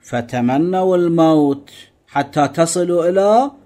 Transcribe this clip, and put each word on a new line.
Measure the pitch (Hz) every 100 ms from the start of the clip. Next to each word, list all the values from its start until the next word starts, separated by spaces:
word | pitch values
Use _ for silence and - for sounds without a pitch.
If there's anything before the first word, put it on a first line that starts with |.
فتمنوا | - 123 120 127 120 135 175 185 185 180
الموت | 175 165 160 160 143 139 - - - _ _
حتى | 143 139 151 139
تصلوا | 143 165 180 175 175 165
إلى | 185 202 220 277 -